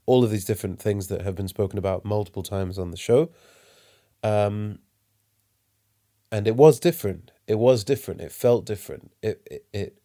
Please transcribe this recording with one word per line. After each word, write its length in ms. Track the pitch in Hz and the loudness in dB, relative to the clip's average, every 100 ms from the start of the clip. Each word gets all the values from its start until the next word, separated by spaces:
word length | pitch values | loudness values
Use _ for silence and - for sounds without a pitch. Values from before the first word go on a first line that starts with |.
| - | 4
all 180 | 127 | 4
of 60 | 117 | 4
these 140 | 107 | 0
different 360 | - 104 101 95 | -2 -4 -4 -4
things 280 | 107 101 95 | -2 -2 -4
that 140 | 90 | -6
have 120 | 95 | -6
been 140 | 95 98 | -6 -6
spoken 300 | - 98 98 | -4 -4 -2
about 260 | 95 92 | -4 -4
multiple 380 | 101 104 101 - | -2 -4 -4 -8
times 360 | 92 98 92 95 | -8 -6 -6 -6
on 120 | 90 | -8
the 60 | 85 | -8
show. 340 | - 123 165 _ _ _ _ _ _ _ _ _ | 2 2 2 _ _ _ _ _ _ _ _ _
Um, 580 | 110 107 104 104 104 - _ _ _ _ _ _ _ _ _ _ _ _ _ _ - | -2 0 0 -2 -8 -10 _ _ _ _ _ _ _ _ _ _ _ _ _ _ -8
and 140 | 110 104 | -4 0
it 100 | 117 | 8
was 240 | 151 151 | 8 8
different. 500 | 175 165 101 90 - _ - | 2 0 -6 -8 -14 _ -4
It 80 | |
was 300 | 107 120 123 | 2 4 4
different. 360 | 101 131 - 82 | 2 -4 -4 -12
It 120 | 85 | -12
felt 340 | - 123 123 - | -2 2 2 0
different. 460 | 104 - 73 - _ | -10 -10 -16 -18 _
It, 240 | 110 - - | -8 -8 -12
it, 160 | - _ | -20 _
it, 300 | 101 95 _ | -10 -10 _